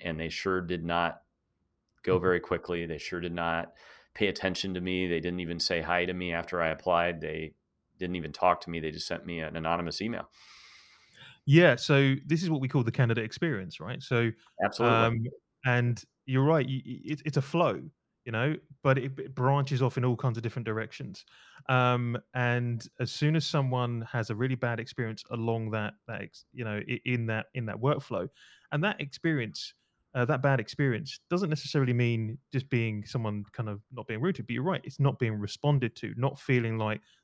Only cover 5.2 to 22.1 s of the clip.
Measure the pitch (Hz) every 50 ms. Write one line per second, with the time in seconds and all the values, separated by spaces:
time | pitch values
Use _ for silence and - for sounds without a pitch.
5.2 | 78 87 87 90 87 82 85 85 - - 90 82 78 80 87 87 90 90 90 90
6.2 | 90 87 85 85 85 - 92 87 82 80 78 76 - 92 87 85 85 87 85 80
7.2 | 80 78 78 80 80 78 - _ _ _ _ _ _ _ _ - 92 87 90 87
8.2 | 78 76 73 - - 90 87 - - 87 82 82 78 78 78 80 - - 87 76
9.2 | - 87 85 82 78 78 80 82 80 82 85 87 87 82 - - 101 113 117 92
10.2 | - - _ - - - - - - - - - - - - _ _ _ _ -
11.2 | - - - _ - 143 139 165 180 156 120 - - - 147 139 139 135 135 135
12.2 | - 143 165 160 190 170 160 135 135 123 - 139 113 117 - - 123 113 113 117
13.2 | 110 110 - - 170 165 131 98 92 - - - 78 104 120 - - - 127 117
14.2 | 117 113 110 - _ _ _ - 95 104 - - 117 120 113 113 113 117 117 113
15.2 | 113 127 - - _ _ _ _ - 127 120 120 120 120 117 - - _ _ _
16.2 | - 135 131 131 139 151 165 156 127 - 131 131 127 - 127 - - - 151 127
17.2 | - 151 135 147 131 - - 165 175 135 95 80 - - - _ _ _ _ _
18.2 | - 120 110 110 123 151 156 - - - - _ - 139 131 131 120 135 135 135
19.2 | - - 131 131 127 135 139 143 135 135 139 120 135 120 - 131 123 127 120 -
20.2 | - 127 113 117 117 113 - 127 113 113 107 110 110 110 - - 135 110 - -
21.2 | - _ _ - - - - - - - 131 127 123 123 123 123 120 120